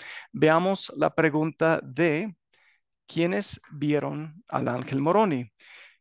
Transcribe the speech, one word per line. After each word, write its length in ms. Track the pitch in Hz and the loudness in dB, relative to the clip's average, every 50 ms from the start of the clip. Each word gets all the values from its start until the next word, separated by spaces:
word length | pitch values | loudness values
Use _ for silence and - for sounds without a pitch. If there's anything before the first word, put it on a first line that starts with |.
| - - - - - - - | -14 -18 -18 -18 -16 -14 0
Veamos 600 | 139 147 156 160 165 180 190 196 185 - - - | 4 4 6 6 6 4 2 0 -2 -4 -8 -4
la 180 | 143 156 160 - | -2 -2 0 2
pregunta 640 | - 160 156 143 156 156 160 147 - 160 160 165 - - | 2 2 2 2 0 -2 -2 -2 0 2 2 2 0 -2
de, 500 | 139 127 139 170 170 147 156 202 214 170 - _ _ _ _ _ _ _ _ _ _ _ _ _ | -6 -2 0 0 2 2 0 -4 -6 -10 -14 _ _ _ _ _ _ _ _ _ _ _ _ _
¿quiénes 540 | - - 156 165 175 190 202 196 - - - - - | -8 -4 -2 -2 0 0 -2 -4 -4 -6 -8 -12 -16
vieron 720 | 151 147 143 147 147 143 139 139 147 147 156 160 151 170 - - | -10 -4 -2 0 0 0 -2 -4 -6 -8 -10 -12 -16 -20 -14 -8
al 180 | - 139 127 | -6 -4 -2
ángel 340 | 123 120 123 123 - 135 139 | -2 -4 -4 -4 -4 -4 -2
Moroni? 520 | 139 156 180 208 220 196 147 127 123 113 _ _ - - - - - - _ _ | 0 2 4 4 4 2 0 -2 -4 -8 _ _ -20 -20 -20 -20 -20 -20 _ _